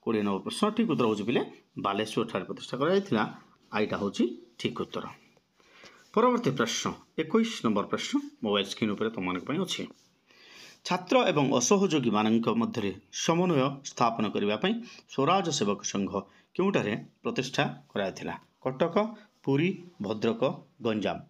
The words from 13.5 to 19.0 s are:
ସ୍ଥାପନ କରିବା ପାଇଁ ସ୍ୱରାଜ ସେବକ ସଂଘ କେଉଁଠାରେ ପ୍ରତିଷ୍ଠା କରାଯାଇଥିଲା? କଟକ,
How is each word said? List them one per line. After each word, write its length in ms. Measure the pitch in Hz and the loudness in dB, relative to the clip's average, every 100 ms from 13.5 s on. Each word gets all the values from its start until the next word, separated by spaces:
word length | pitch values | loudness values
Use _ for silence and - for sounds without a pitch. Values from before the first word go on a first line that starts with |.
| 151 131 139 | 4 2 -2
ସ୍ଥାପନ 400 | - - 120 117 107 | -12 2 2 2 -2
କରିବା 280 | 104 104 107 | 0 0 0
ପାଇଁ 180 | 185 226 - - _ | 0 -2 -6 -18 _
ସ୍ୱରାଜ 380 | - 139 190 170 | -2 2 2 2
ସେବକ 320 | 143 101 101 | 0 0 0
ସଂଘ 280 | - 101 95 98 - - _ | -2 -2 -2 -2 -6 -18 _
କେଉଁଠାରେ 380 | - 190 185 104 107 - _ | -2 0 2 0 -2 -6 _
ପ୍ରତିଷ୍ଠା 420 | 123 120 123 - 143 - - | -6 -4 -4 -2 -2 -2 -10
କରାଯାଇଥିଲା? 460 | 113 98 90 - 85 _ _ | -4 -4 -4 -10 -10 _ _
କଟକ, 340 | 131 131 170 175 | -8 -2 0 0